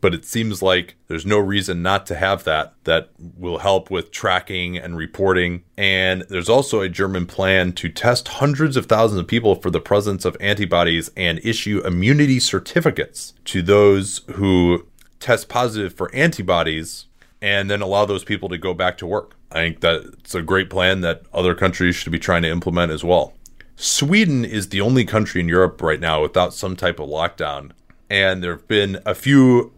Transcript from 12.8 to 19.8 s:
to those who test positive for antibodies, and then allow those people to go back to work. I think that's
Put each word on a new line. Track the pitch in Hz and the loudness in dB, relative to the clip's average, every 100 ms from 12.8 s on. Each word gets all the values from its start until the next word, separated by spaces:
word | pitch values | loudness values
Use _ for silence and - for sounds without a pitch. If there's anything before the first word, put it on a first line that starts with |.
| 165 - - - - _ - | 0 -2 -6 -8 -18 _ -6
to | 190 | -4
those | 175 202 147 196 98 - - | 4 6 8 6 0 -8 -12
who | - 98 92 87 87 - _ _ _ | -4 2 4 4 2 -2 _ _ _
test | - 113 - | -2 -2 0
positive | 123 123 107 98 - | -2 -2 -2 -8 -6
for | 90 | -8
antibodies, | 123 160 160 92 87 80 80 82 - - _ _ _ | 0 0 0 0 0 0 -4 -8 -14 -18 _ _ _
and | 104 101 98 | -2 -2 0
then | 101 | -2
allow | 98 98 104 | 0 0 2
those | 98 | 0
people | - 104 95 | -4 -6 -6
to | 87 | -6
go | 92 | -6
back | 87 90 90 | -2 -2 -4
to | 87 | -6
work. | 101 - _ _ | -6 -6 _ _
I | 80 | -4
think | 85 | -4
that's | 80 | 0